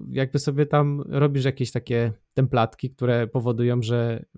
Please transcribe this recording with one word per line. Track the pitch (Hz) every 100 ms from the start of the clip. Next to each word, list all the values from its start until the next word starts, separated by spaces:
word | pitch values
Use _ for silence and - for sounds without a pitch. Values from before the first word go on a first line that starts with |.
| -
jakby | 127 131 143
sobie | - 139 147
tam | 147 143 143
robisz | - 143 147 139
jakieś | 131 131 123
takie | 127 - 120 117 107 _
templatki, | - 131 127 113 - 131
które | - 123 120 113
powodują, | 131 117 117 120 123
że | 113 120 117 113 -